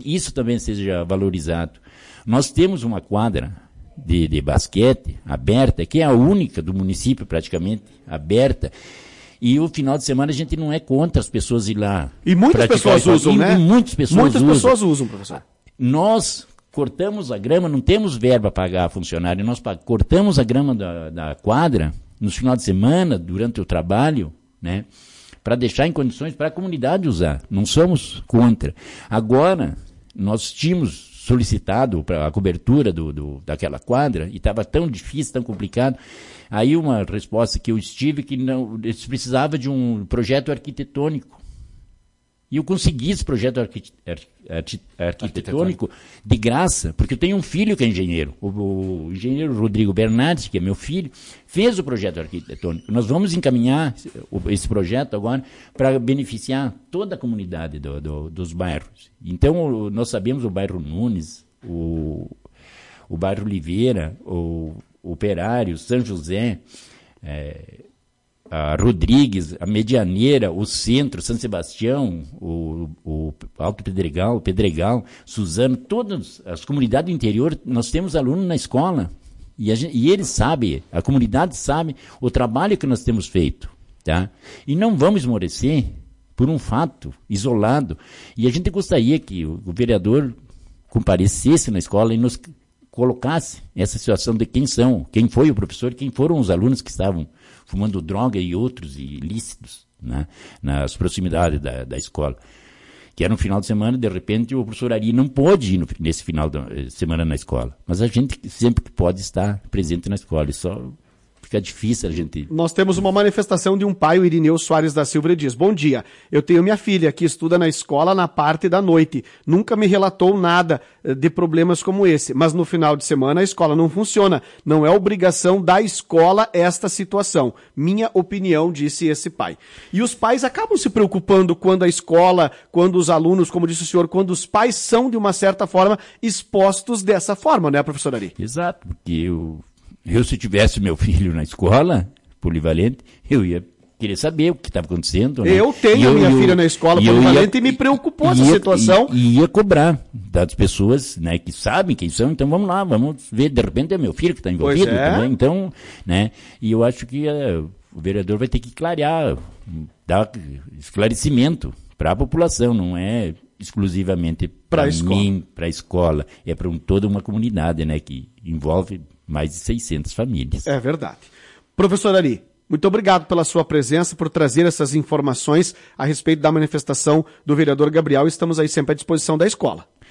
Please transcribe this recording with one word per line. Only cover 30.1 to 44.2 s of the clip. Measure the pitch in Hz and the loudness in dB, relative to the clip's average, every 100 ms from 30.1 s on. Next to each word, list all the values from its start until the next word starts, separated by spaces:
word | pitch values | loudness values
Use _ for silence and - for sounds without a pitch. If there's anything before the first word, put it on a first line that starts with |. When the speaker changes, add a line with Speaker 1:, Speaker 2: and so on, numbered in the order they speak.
| - | -6
Speaker 1:
nós | 98 110 - | -2 -2 -4
tínhamos | - 156 180 117 - - - - | -4 0 0 -2 -4 -16 -12 0
solicitado | 123 104 - - 104 131 87 76 | 0 2 -2 -2 0 0 -2 -4
pra | 82 76 | -2 -2
a | |
cobertura | 101 95 85 - 143 113 | 0 -2 0 2 2 2
do, | 82 78 | 0 -6
do, | 73 73 69 73 | -6 -10 -12 -10
daquela | 76 85 69 | -6 -6 -8
quadra | - 123 143 87 82 | -2 0 0 -2 -8
e | 95 | -4
tava | 110 107 | -4 -2
tão | 101 151 170 | -2 -2 -2
difícil, | 104 - 139 143 | -6 -10 -8 -6
tão | 127 | -8
complicado. | 117 101 101 120 131 123 - - - - - | -8 -8 -6 -2 -2 -2 -10 -20 -20 -20 -8
Aí | 107 120 165 | -2 2 2
uma | 156 113 | 2 -2
resposta | 92 104 - 110 117 110 | -2 -6 -4 -2 -2 -2
que | - | -2
eu | 110 | -4
estive | - - 143 147 | -6 -4 -4 -2
que | - 131 | -6 -6
não, | 131 131 113 113 | -4 -4 -6 -8
eles | 110 113 - | -8 -8 -8
precisavam | 127 127 127 147 147 | -8 -4 -2 -2 -2
de | 131 | -4
um | 135 120 110 95 | -2 -2 -4 -4
projeto | 120 110 135 139 | -4 0 -2 -2
arquitetônico. | 135 143 131 139 139 151 151 - _ - - - - - _ _ _ _ _ _ | -8 -10 -12 -10 -4 -4 -4 -10 _ -20 -20 -20 -20 -20 _ _ _ _ _ _
E | 143 | -6
eu | 147 | -2
consegui | 190 - 139 147 | 0 0 -2 -4
esse | 196 | -4
projeto | - 123 123 123 | -2 -2 -2 -2
arqui-, | 113 104 - _ - | -6 -8 -18 _ -14
arqui-, | 85 | -14